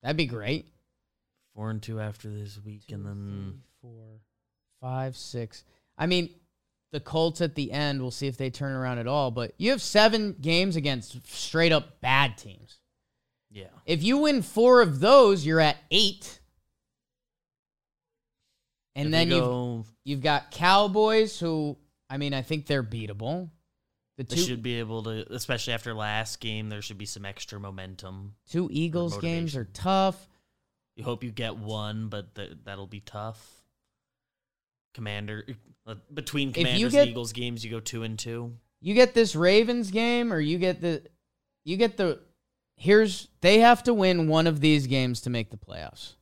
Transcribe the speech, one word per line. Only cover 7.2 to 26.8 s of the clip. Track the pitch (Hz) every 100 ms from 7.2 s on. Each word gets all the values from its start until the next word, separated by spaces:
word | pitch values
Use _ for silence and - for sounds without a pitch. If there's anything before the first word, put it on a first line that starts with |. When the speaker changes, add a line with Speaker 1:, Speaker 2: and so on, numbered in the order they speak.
| 165 160
Speaker 1:
at | 165 147
the | 139
end, | 139 147 139
we'll | 127
see | - 139
if | 123
they | 131
turn | - 139
around | 131 127 123
at | 117
all, | 143 135
but | 117 113 -
you | 214
have | 262
seven | - 208 214 220 208 180
games | 147 170 196 165
against | 143 131 104 123 -
straight | - - 160 165
up | 156 - _
bad | 127 135 139 107
teams. | 107 92 - - _ _ _ _ _ _ _
Speaker 2:
Yeah. | 104 92 - -
Speaker 1:
If | 165
you | 180 277
win | 302 277
four | 180 214 240 247
of | 214 135
those, | 190 277 226 196 147
you're | 160
at | 156 - _
eight. | 185 202 190 - - _ _ _ _ _ _ _ _ _ _ _ _ _ _ _ _ _ _ _ _ _ _ _ _ _ 139
And | 147
Speaker 2:
If |
Speaker 1:
then | 160 170
Speaker 2:
you | 170
Speaker 1:
you've, |
Speaker 2:
go | 123 123 123 117 110 _ 135
Speaker 1:
you've | 143
got | 151 143 -
Cowboys, | - 175 196 208 196 214 220 220 -
who, | 170 160 147 139 _ _ _
I | 135
mean, | 143
I | 135
think | 127 156 147
they're | 143
beatable. | 113 113 107 101 113 170 170 _ _ _ _ _ _ -
The | 131
Speaker 2:
They | 123
Speaker 1:
two |
Speaker 2:
should | 123 120
be | 120 120
able | 110 113
to, | 110 110 -
especially | 123 - 120 -
after | 117 120
last | 110 107 107 113 -
game, | 113 107 107
there | 104